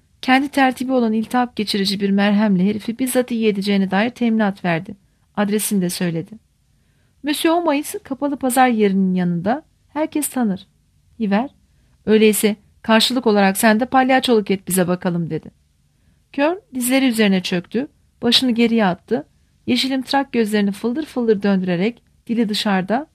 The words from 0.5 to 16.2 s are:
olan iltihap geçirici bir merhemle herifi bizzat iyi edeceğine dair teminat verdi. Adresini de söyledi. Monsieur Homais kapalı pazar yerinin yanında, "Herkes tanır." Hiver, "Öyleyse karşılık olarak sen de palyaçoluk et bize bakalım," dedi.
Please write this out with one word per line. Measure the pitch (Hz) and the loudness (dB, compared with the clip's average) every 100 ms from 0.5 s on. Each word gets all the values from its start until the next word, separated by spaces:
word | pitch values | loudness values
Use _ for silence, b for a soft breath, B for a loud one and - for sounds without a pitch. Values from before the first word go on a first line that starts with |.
| 285 262 254 254 | 2 2 0 -2
olan | 262 226 | 0 2
iltihap | 220 220 254 247 - | 0 -2 -2 -2 -4
geçirici | 208 214 196 196 | -4 -2 -2 -2
bir | 202 | 0
merhemle | 196 202 208 214 185 185 | 2 2 2 2 2 2
herifi | 214 - 226 | -2 -6 -4
bizzat | 262 254 247 | -2 -2 -2
iyi | 233 220 | 0 0
edeceğine | 196 196 202 190 | 0 0 0 0
dair | 185 226 | 0 -2
teminat | 240 240 220 208 202 | -2 0 2 0 -2
verdi. | 180 170 185 202 _ _ _ - | -2 -4 -4 -16 _ _ _ -4
Adresini | 208 208 208 208 | -2 -2 -2 -2
de | 180 | -2
söyledi. | - 180 165 165 220 _ _ _ _ _ _ _ _ | -2 -4 -4 -8 -16 _ _ _ _ _ _ _ _
Monsieur | 277 294 330 | -6 -2 0
Homais | 339 339 285 302 415 | 0 0 -2 -4 -12
kapalı | - 269 285 277 | -10 -6 -6 -4
pazar | 262 254 254 | -2 2 2
yerinin | 226 208 190 190 | 4 2 2 0
yanında, | 185 175 175 180 277 - _ _ | 0 0 -2 -2 -4 -6 _ _
"Herkes | 294 311 311 285 | -6 -4 -4 -4
tanır." | - 233 185 - _ _ _ _ _ | -2 -2 -2 -8 _ _ _ _ _
Hiver, | 214 202 277 - _ _ _ _ - | -2 0 -2 -10 _ _ _ _ 0
"Öyleyse | 214 220 208 214 208 _ _ | 4 4 4 0 -2 _ _
karşılık | - 220 - 247 240 | 0 2 2 0 0
olarak | 208 196 196 | 2 2 2
sen | 226 214 | 2 2
de | 247 | 2
palyaçoluk | 269 262 262 262 226 202 | 2 2 2 2 0 0
et | 196 - | -4 -2
bize | 185 175 | -2 0
bakalım," | 180 190 170 165 | 0 -2 -4 -4
dedi. | 151 - _ _ _ _ _ _ _ | -6 -10 _ _ _ _ _ _ _